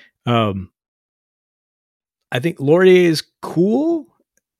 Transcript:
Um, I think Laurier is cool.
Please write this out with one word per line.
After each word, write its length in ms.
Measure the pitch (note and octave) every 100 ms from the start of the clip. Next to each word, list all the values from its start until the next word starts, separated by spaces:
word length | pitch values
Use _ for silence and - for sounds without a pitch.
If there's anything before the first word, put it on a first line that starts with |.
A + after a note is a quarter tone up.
| _ _ -
Um, 440 | A#2 A2 G2 F#2 _ _ _ _ _ _ _ _ _ _ _ _ _ _ _ _
I 80 | B2
think 200 | D#3+ -
Laurier 500 | C3+ E3+ F#3 F#3 F3
is 140 | D#3 - _
cool. 640 | - D#3 F#3+ A#3+ D#4 E4+ C4 _ _ _ _